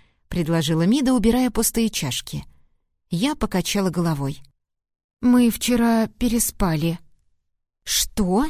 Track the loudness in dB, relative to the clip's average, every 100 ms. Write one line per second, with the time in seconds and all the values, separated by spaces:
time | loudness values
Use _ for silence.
0 | _ _ _ -4 0 0 0 0 2 2
1 | 2 2 2 2 0 0 -2 0 -2 -2
2 | -6 -6 -8 -12 -14 -20 _ _ _ _
3 | _ -2 -2 -2 -2 -2 -2 -2 0 0
4 | -2 -2 -6 -8 -16 _ _ _ _ _
5 | _ _ 2 4 4 0 0 2 2 2
6 | 0 -2 -2 0 -2 0 0 0 -2 -4
7 | -10 _ _ _ _ _ _ _ -4 -2
8 | -2 -2 2 2